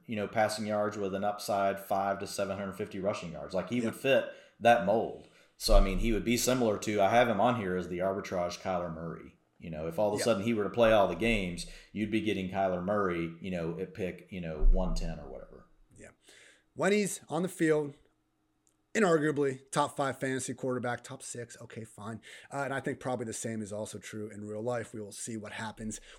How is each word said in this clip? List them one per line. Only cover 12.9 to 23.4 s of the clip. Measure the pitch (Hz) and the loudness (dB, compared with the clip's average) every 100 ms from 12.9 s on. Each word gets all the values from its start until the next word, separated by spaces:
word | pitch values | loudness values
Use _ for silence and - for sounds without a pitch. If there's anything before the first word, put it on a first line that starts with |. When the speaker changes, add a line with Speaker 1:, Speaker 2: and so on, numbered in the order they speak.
| 104 95 85 82 82 | 0 0 0 -4 -6
Speaker 1:
you | 95 | -6
know, | 90 82 85 | -4 -4 -4
at | 92 | -8
pick, | - 90 - - | -6 -6 -6 -12
you | 92 | -10
know, | 82 76 78 | -8 4 6
one | 92 90 | 6 2
ten | 82 85 76 | -2 -4 -6
or | 69 | -12
whatever. | 62 - 64 - _ _ - | -14 -16 -20 -20 _ _ -20
Speaker 2:
Yeah. | - _ _ - - _ _ - | -20 _ _ -20 -20 _ _ -2
When | 175 | 2
he's | 208 196 - - | 4 2 -4 -6
on | 151 | -4
the | 175 | -2
field, | - 160 151 147 - _ _ _ _ _ _ _ _ _ | 0 2 2 0 -10 _ _ _ _ _ _ _ _ _
inarguably | 226 190 165 147 135 139 131 - | 2 4 6 4 2 0 -2 -4
top | 151 143 - | 0 0 0
five | 135 120 | -2 0
fantasy | 131 131 - | -2 -2 -4
quarterback, | 123 131 127 120 117 | -4 -4 -2 -2 -6
top | - 131 | -8 -14
six. | - 120 120 - | -12 -12 -12 -14
Okay, | 117 117 | -14 -14
fine. | 110 - 110 113 - - - | -14 -12 -12 -12 -14 -20 -10
Uh, | 139 | -6
and | 135 | -2
I | 135 | -2
think | 143 127 | -2 -4
probably | 131 120 113 | -4 -4 -4
the | |
same | 104 | -6